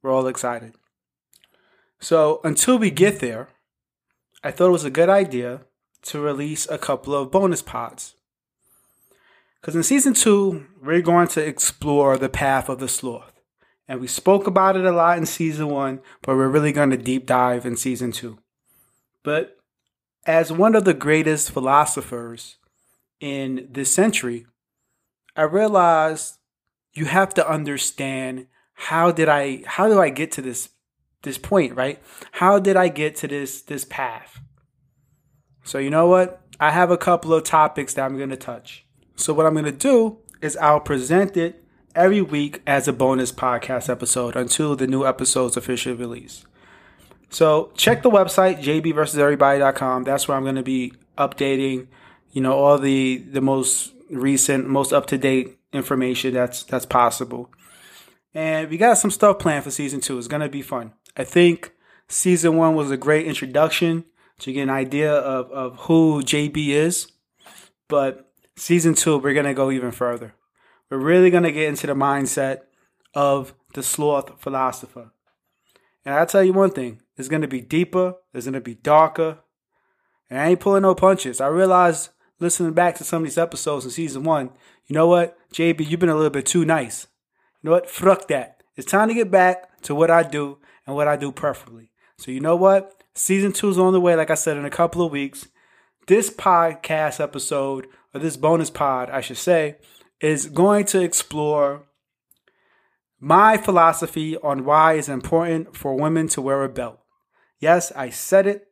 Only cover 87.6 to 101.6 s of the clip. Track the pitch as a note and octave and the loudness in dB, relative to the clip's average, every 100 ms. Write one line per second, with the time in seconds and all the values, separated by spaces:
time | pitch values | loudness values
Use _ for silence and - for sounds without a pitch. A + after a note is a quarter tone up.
87.6 | D#3 E3+ F3 - F3+ F#3 - C#3+ A#2+ _ | 0 0 0 0 2 2 2 -4 -4 _
88.6 | _ - C3 G3 A3 A#3 G#3 F#3+ F3+ F3+ | _ -16 -2 0 2 0 2 4 4 2
89.6 | - _ - D3 E3 E3+ D#3+ D3 C#3+ C#3 | -8 _ -8 0 4 4 2 -4 -8 -12
90.6 | _ _ - C#3 D3 D3 C#3+ C3 D3 B2 | _ _ -12 -2 0 0 -4 -6 -6 -6
91.6 | - A#2 A2+ _ _ _ - C3 D3+ E3+ | -14 -20 _ _ _ _ -12 -6 0 4
92.6 | F#3+ G3 G3 _ _ - - G3 G3 F#3 | 6 4 0 _ _ -8 -2 0 0 -2
93.6 | G#3 F#3 F#3 F#3 F3+ E3 D#3 D#3 - D3 | -2 2 2 4 4 2 0 -2 -2 -4
94.6 | C#3+ - E3+ E3+ E3+ C#3+ C#3 - - _ | -8 -2 -2 0 -4 -2 -8 -10 -20 _
95.6 | _ _ _ _ - G3+ - - G3 F3 | _ _ _ _ 0 2 2 -4 2 2
96.6 | E3 D3+ - D#3 D3+ D3 D3 C#3+ - C#3+ | 2 -2 -6 -2 -2 -4 -8 -6 -6 -4
97.6 | C#3 C3+ - _ _ C#3 D#3+ C3 D3+ E3 | -4 -6 -12 _ _ -8 -8 -2 0 2
98.6 | D#3 - C#3+ B2+ B2 C3+ A#2+ B2 - E3+ | 0 -2 -2 -2 -4 -8 -8 -8 0 2
99.6 | D3+ D3+ _ _ _ _ D3+ D3+ D#3 D3 | 0 -8 _ _ _ _ -2 -2 -4 2
100.6 | F3 G#3 G3+ F#3+ F3 - - D3+ D3+ D3+ | 4 4 2 0 0 -4 -6 -6 -2 0